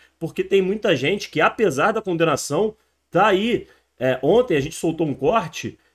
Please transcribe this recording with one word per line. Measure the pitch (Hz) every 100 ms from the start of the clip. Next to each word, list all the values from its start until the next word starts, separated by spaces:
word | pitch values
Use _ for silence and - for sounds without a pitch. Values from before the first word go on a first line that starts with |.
| _ -
porque | 160 -
tem | 190 196
muita | 185 202 214 143
gente | 139 202 -
que, | 147
apesar | 175 - 202 131 190
da | 220
condenação, | 190 170 165 135 - 147 214 - _ _ _
tá | 165 214
aí. | 190 226 196 - _ _ -
É, | 127 127
ontem | 143 220 254 156
a |
gente | 147 -
soltou | 165 160 156
um |
corte | 131 143 226 165 - 110 - _